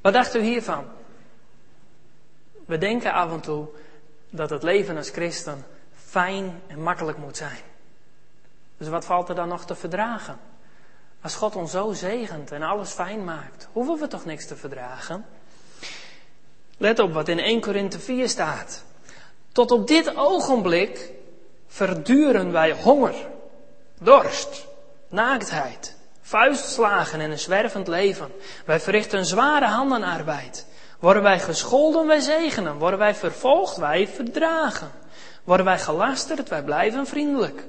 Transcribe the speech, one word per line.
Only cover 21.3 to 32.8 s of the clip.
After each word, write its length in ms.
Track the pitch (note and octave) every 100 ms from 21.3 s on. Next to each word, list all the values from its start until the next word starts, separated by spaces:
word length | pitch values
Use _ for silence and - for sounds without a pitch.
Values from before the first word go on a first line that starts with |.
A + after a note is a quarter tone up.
| - - - -
verduren 840 | - F#3+ F3+ D3+ C4+ D4+ A3+ F3+
wij 200 | E3+ D#3+
honger, 420 | D3+ G#3+ C#4+ G#3+ - - - - - - - - -
dorst, 680 | F3+ C4+ - - - - - - - - -
naaktheid, 880 | F3+ A#3 C4 - D#3 C3+ - - - - -
vuistslagen 1000 | - A3 B3 C#4+ - - A3 G3+ D#3 D#3
en 100 | D#3
een 80 | D3+
zwervend 500 | - F#3+ A3+ - -
leven. 440 | E3+ G3 F#3 D3 - - -
Wij 160 | - D#3+
verrichten 460 | D#3+ G3+ G#3 G3+ F3
zware 400 | F#3 C4+ D4+ A#3
handenarbeid. 1000 | G#3+ C4+ B3 F#3+ E3 D#3 C#3+ C3 - - - - -
Worden 240 | E3+ G3
wij 180 | G3+ F#3
gescholden, 680 | - D#3 - C4 D4+ D#4+ D#4
wij 140 | D4+
zegenen. 580 | C4+ D#4 E4 - F3
Worden 200 | D3